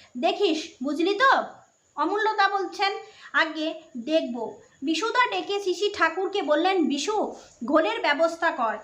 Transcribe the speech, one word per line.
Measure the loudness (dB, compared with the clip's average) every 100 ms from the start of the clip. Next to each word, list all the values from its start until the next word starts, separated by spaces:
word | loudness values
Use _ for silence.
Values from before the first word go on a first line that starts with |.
| -14 -2
দেখিস, | 0 2 0 0 -4 -8
বুঝলি | -4 0 0
তো?" | 4 4 4 0 -10 -20 _ _ -4
অমূল্যতা | -2 0 0 2 2
বলছেন, | 0 -4 -2 -2 -2 -10 -20 -4
"আগে | -2 0 -2 -4 -6 -12 -10
দেখব।" | 0 0 0 -6 -8 -10 -20 -6
বিশুদা | -2 -2 0 2 2
ডেকে | 0 -2 -2
শিশি | -2 0 -2 2
ঠাকুরকে | 0 0 -2 0
বললেন, | 2 2 2 2
"বিশু, | 2 0 -2 -2 -2 -6 -18 -10
ঘোলের | 2 2 2 0
ব্যবস্থা | 0 2 0 0 -2
কর, | 0 -2 -4